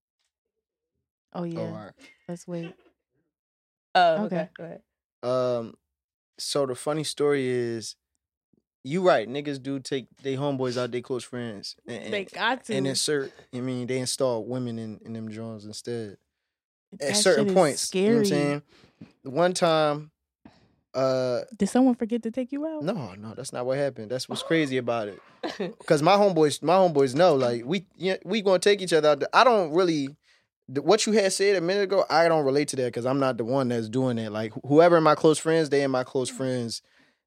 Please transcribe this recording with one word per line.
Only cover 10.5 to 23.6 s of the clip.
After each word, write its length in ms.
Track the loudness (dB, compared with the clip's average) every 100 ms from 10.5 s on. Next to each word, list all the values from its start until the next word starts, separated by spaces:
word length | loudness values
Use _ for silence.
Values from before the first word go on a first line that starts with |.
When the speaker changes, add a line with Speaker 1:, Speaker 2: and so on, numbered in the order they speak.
| -2 -2 -2
Speaker 2:
out, 140 | -4
they 100 | -6
close 220 | -6 -8
friends. 520 | -8 -10 -10 -10 -14 -16 -14
And, 160 | -12 -6
and, 80 |
Speaker 1:
They 120 | -6 -8
got 380 | -4 -4 -4 -4
to. 100 | -4
Speaker 2:
and 120 | -2
insert, 440 | -2 -2 -2 -4 -12 _
I 60 | -10
mean, 280 | -6 -6 -4
they 120 | -4
install 460 | -4 -2 -2 -2 -6
women 340 | -6 -6 -8
in, 200 | -10 -14 -14
in 80 |
them 160 | -12 -10
joints 360 | -10 -12 -12 -14
instead. 520 | -14 -10 -8 -10 -14 _ _ _ _ _ _ _
Speaker 1:
That 160 | -8 -4
Speaker 2:
At 60 | 2
certain 260 | 4 4 4
Speaker 1:
shit 40 |
is 40 |
Speaker 2:
points, 400 | 4 2 0 -4
you 80 | 0
know 60 | 2
what 100 | 2
I'm 60 | 2
Speaker 1:
scary. 20 |
Speaker 2:
saying? 340 | 0 0 -2 -8 _ _ _ -20 _
One 300 | -6 0 2
time, 580 | 2 2 2 2 -2 -8 _ _ _ -20 _ _ _ _ -2
uh, 460 | 0 2 0 -2 -6 -4
Speaker 1:
Did 140 | 0
someone 240 | 4 4
forget 300 | 2 -2 -4
to 80 | -4
take 200 | -6 -6
you 140 | -6 -8
out? 160 | -4
Speaker 2:
No, 300 | -4 -4 -8
no, 220 | -12 -14 -12
that's 180 | -10
not 140 | -6